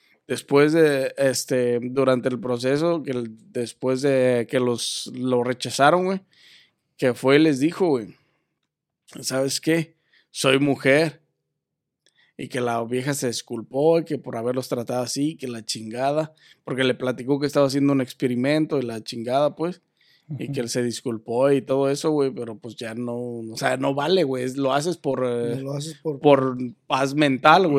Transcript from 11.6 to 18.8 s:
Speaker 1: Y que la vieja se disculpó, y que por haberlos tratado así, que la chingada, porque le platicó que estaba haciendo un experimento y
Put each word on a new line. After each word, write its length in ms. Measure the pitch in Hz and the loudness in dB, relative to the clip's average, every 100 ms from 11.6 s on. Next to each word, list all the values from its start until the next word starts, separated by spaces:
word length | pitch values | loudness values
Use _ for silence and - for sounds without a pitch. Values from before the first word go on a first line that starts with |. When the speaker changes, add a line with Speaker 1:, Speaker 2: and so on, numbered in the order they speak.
| _ _ _ _ _ _ _ - | _ _ _ _ _ _ _ -16
Speaker 1:
Y 120 | 131 | -8
que 120 | 131 | -4
la 220 | 120 117 | -2 -2
vieja 280 | 117 127 139 | -2 -2 -2
se 120 | 139 127 | -2 -4
disculpó, 720 | 113 - 117 110 135 156 165 | -4 -8 -10 -6 0 2 2
y 60 | |
que 120 | 156 139 | 0 -8
por 180 | 127 120 | -8 -6
haberlos 320 | 120 127 127 | -4 -4 -4
tratado 340 | 123 113 123 | -6 -4 -4
así, 340 | 123 139 151 160 | -4 -4 -4 -4
que 120 | 123 | -10
la 160 | 117 | -10
chingada, 720 | 110 107 110 120 135 151 156 _ _ _ | -10 -10 -8 -4 -2 -2 -4 _ _ _
porque 200 | - 131 | -8 -2
le 100 | 131 | 0
platicó 440 | - 127 123 123 143 | 0 -4 -4 -2 -2
que 60 | 143 | 0
estaba 200 | 147 139 | 2 2
haciendo 260 | 139 143 | 2 2
un 80 | 139 | 2
experimento 800 | 127 - 131 123 135 151 156 | -2 -4 -2 0 0 0 0
y 40 | 147 | -2